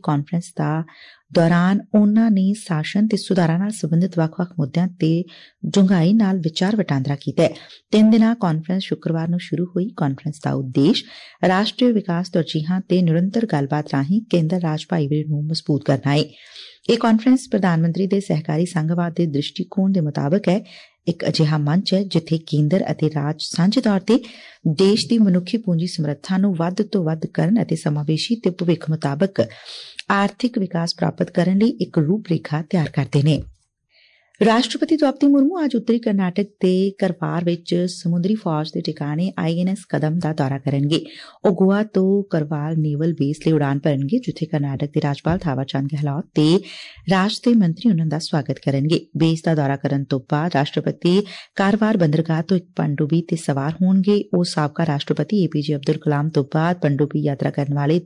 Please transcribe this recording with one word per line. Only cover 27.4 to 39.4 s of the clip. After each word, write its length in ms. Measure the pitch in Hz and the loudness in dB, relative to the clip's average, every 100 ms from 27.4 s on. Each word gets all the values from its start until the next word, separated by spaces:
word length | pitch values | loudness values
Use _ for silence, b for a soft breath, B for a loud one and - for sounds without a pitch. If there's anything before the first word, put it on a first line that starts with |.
| 160 226 | 2 2
ਅਤੇ 140 | 160 160 | 0 -2
ਸਮਾਵੇਸ਼ੀ 600 | 156 147 147 156 - 233 | -2 -2 0 -2 -2 -2
ਤੇ 140 | 190 | -2
ਭਵਿੱਖ 400 | 175 175 160 - | -2 0 0 0
ਮੁਤਾਬਕ 520 | 160 143 143 190 - - B B B B B - | -4 -2 -2 -2 -2 -4 B B B B B -2
ਆਰਥਿਕ 480 | 196 202 - 247 233 | 0 0 -2 -4 -2
ਵਿਕਾਸ 360 | 180 170 170 - | -4 -4 -4 -2
ਪ੍ਰਾਪਤ 340 | 165 - 175 | -4 -2 -4
ਕਰਨ 280 | - 175 196 | 0 2 2
ਲਈ 100 | 226 | 2
ਇੱਕ 300 | - 202 165 | 0 -2 0
ਰੂਪਰੇਖਾ 640 | 151 214 - 165 - 151 | 0 0 -2 -4 -2 -6
ਤਿਆਰ 260 | 160 180 147 | -2 -2 0
ਕਰਦੇ 340 | - 131 147 | -2 0 2
ਨੇ। 200 | 151 143 - _ _ _ _ b b b b b | 2 0 -4 _ _ _ _ b b b b b
ਰਾਸ਼ਟਰਪਤੀ 520 | 220 220 247 - 302 302 | 2 4 0 -2 0 2
ਦ੍ਰੋਪਦੀ 300 | 285 269 285 | 2 4 4
ਮੁਰਮੂ 380 | 277 277 370 | 6 4 2
ਅੱਜ 120 | 294 233 | 0 0
ਉੱਤਰੀ 220 | 226 233 | 0 0
ਕਰਨਾਟਕ 480 | 226 196 185 180 208 - | 2 0 0 -2 -4 0
ਦੇ 280 | 185 185 196 | 2 2 0
ਕਰਵਾਰ 540 | 196 190 170 156 165 | 0 -2 -2 -4 -2
ਵਿੱਚ 300 | 175 170 - 175 180 | -2 -4 -2 -2 -2
ਸਮੁੰਦਰੀ 460 | - 170 175 190 | -4 -2 0 0
ਫੌਜ 360 | 220 175 151 156 | -2 -2 -4 -4
ਦੇ 100 | 175 | -6
ਟਿਕਾਣੇ 520 | 165 156 147 151 185 | -6 -6 -4 -2 -4
ਆਈ 220 | 185 | -2